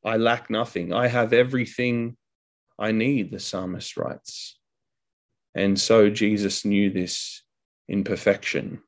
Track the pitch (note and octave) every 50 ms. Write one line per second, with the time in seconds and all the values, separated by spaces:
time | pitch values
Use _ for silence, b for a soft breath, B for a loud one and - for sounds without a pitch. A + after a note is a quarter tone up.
0 | _ G#2+ A2+ A2 A2+ A#2 A#2 A#2 - - A2 G#2+ A#2+ - - F#2+ F2 F2 F2 A2+
1 | B2 A#2+ A2+ B2 A#2 A2 A#2 A#2+ B2+ B2+ C3 B2+ A#2+ - - - B2 B2 A#2+ A#2
2 | A#2 A#2 A#2+ _ _ _ _ _ _ _ _ _ _ _ _ - G#2 A2 A2+ A2
3 | A2+ C3+ C#3+ B2+ G2 E2+ - - - - - F#2 F#2 F#2 F2+ - - - - -
4 | - - - - _ - - - - - - _ _ _ _ _ _ _ _ _
5 | _ _ _ _ _ _ _ _ _ _ _ - G2 G2 G2 G2 - - A2+ A2+
6 | G#2 G#2 G#2 G#2+ A2 G#2 G#2+ G2+ G#2 G2 - - - G#2 G2+ G2+ G2+ G2 F#2 F#2
7 | F2+ F2+ - - - - - - _ _ _ _ _ _ _ _ _ - - G2+
8 | G2 - G2 - - G#2+ G2 - - - - D2+ - - - - _